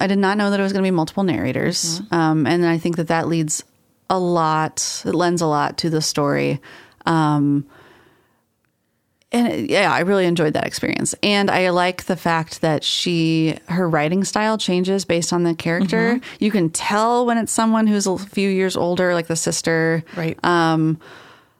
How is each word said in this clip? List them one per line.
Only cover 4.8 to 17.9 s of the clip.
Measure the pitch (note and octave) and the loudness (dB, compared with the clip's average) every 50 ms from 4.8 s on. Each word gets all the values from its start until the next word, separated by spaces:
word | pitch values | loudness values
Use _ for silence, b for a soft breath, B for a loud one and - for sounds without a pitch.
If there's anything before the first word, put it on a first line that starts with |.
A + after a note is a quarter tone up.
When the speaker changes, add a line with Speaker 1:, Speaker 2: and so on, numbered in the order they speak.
| - - - - - | -6 -6 -8 -6 -4
Speaker 1:
it | - F3 | -2 0
lends | D#3+ F3+ F3 F3+ E3+ | 0 2 2 2 2
a | E3+ | 0
lot | D#3 D3 D3 C#3+ - - - | 0 2 0 0 -2 -2 -4
to | - E3 | -2 -2
the | D#3+ D#3 | -2 -2
story. | D#3 - - D#3 C#3+ C#3+ C#3+ C#3+ C#3+ C#3+ C#3 C#3 B B B B B B B B - | -2 -2 -2 0 0 0 0 0 0 -2 -2 -4 B B B B B B B B -2
Um, | D#3+ E3 D#3+ D#3 D3+ D3+ D3 C#3+ C#3+ C#3+ C#3+ C#3 b b b b b b b b b b b b b b b b _ _ _ _ _ _ _ _ _ _ _ _ _ _ _ _ _ | 0 2 2 2 2 2 2 2 2 0 0 -2 b b b b b b b b b b b b b b b b _ _ _ _ _ _ _ _ _ _ _ _ _ _ _ _ _
and | - A#3+ A#3+ | 0 0 0
it, | A3+ D#2 - G#2+ - | 0 0 -2 -2 0
yeah, | D3+ F#3+ G3 D#3+ B2 | 0 2 2 2 2
I | C3 | 2
really | F3 F#3+ G3+ G3 F#3 | 2 2 2 2 2
enjoyed | F3 F3 F3 D#3 D#3 - | 2 2 2 0 0 0
that | - - | -2 -4
experience. | - - - - - - - - - - - | -4 -4 -4 -4 -4 -2 -2 -4 -6 -4 -2
And | - G#3 G3+ G3+ G3 G3 | 0 2 2 2 2 2
I | - F#3 F#3 F3+ | 2 2 2 2
like | F3 F3+ F3 F3+ F3+ - - | 2 2 0 0 -2 -4 -4
the | - F#3 | -6 -4
fact | E3 - F3 E3 D#3+ D#3+ - - - | -2 0 0 0 0 -2 -6 -6 -2
that | - D#3+ D3+ C#3 - | 0 0 0 0 -2
she, | - - - - F3+ F3 E3 D#3+ D#3+ D#3+ D#3+ D#3+ D#3+ - - - | -4 -4 -2 -2 0 0 2 2 2 2 2 2 0 -2 -4 -6
her | - E3+ F3+ F#3 | -4 -2 0 0
writing | E3 E3 D3+ D3+ D#3 F3+ G3 F#3+ | 2 2 2 2 0 0 0 0
style | - - G#3 G#3+ A3 A3 | 0 -2 0 0 0 0
changes | G#3+ - - F3+ F3+ F3+ F#3+ G3 G3 F#3 | 0 0 0 0 0 0 0 0 -2 0
based | - E3+ E3+ E3+ - | 0 0 0 0 0
on | F3 F3 F3 | 0 0 0
the | E3+ E3 | 0 0
character. | - - E3+ E3 F3 F#3+ E3+ F#3 - F3 A#3 A#3+ | -2 -2 -2 0 0 0 0 0 2 2 2 0
Speaker 2:
Mm-hmm. | B3+ - - - - G#3 | -2 -4 -8 -6 -2 -2
Speaker 1:
You | G#3+ | 0
can | G#3+ G3 E3 D#3+ | 2 2 0 0
tell | - - - - G3+ G#3 A3 A#3 A#3+ A#3+ B3 | -2 -4 -2 -2 0 2 2 2 2 2 2
when | A#3+ A#3 | 0 0
it's | A#3 G3+ - | 0 -2 -2
someone | - - A3+ A3 A3 A3 A3 | -2 0 2 2 2 2 2
who's | G#3+ | 2